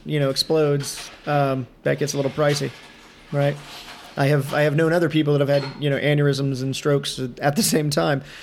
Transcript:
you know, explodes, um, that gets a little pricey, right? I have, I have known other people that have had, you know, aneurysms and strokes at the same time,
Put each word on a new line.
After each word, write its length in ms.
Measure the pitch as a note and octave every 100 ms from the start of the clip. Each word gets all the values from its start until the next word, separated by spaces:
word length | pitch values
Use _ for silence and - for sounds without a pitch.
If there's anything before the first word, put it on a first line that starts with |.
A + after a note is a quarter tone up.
| -
you 140 | D3
know, 100 | C#3
explodes, 800 | C3 - D#3+ D3 C#3+ C#3 - - - D3+
um, 400 | D3 C#3 C3 B2 -
that 160 | D3+ C#3+
gets 160 | C#3+
a 20 | C#3+
little 140 | C3+
pricey, 400 | D3+ D3 D3 C3+ - - - - - -
right? 240 | C#3+ C#3+ D3 - - - - - -
I 100 | C#3
have, 280 | D3 C#3+
I 80 | D3
have 140 | D3+ D3
known 160 | E3
other 160 | F3 D#3+
people 260 | D#3 D3 C#3+
that 100 | C#3
have 160 | C#3+
had, 200 | C3+ C#3
you 80 | C#3+
know, 80 | C#3
aneurysms 640 | C#3+ D3 C#3+ C3+ C#3 B2+
and 120 | C3+
strokes 460 | B2+ D3 C#3+ C#3 - B2+ -
at 140 | C#3+ C#3+
the 60 |
same 280 | - D#3+ D3+
time, 320 | E3+ E3 C#3 - -